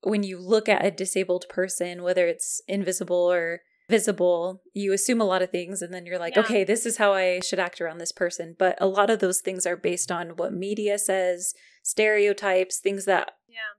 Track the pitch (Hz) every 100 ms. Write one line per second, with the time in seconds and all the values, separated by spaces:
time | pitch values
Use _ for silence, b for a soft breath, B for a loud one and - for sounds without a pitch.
0 | - 208 196 185 185 220 214 208 202 165
1 | 190 - 185 180 - - 185 - 175 175
2 | 180 185 170 165 - - - 196 185 180
3 | 175 180 175 180 165 170 _ _ _ 220
4 | 196 196 180 175 175 190 _ - 202 196
5 | - 240 208 185 185 180 175 196 175 180
6 | 175 180 170 185 220 220 185 214 233 220
7 | 208 190 185 180 185 185 180 - 170 165
8 | 165 - 175 - 165 165 185 - 196 190
9 | 202 226 190 185 - 185 180 175 175 175
10 | - 175 170 165 170 185 196 208 208 202
11 | - 190 180 175 185 - b b - -
12 | 214 214 208 202 208 185 185 - 196 196
13 | 190 185 - - _ 226 220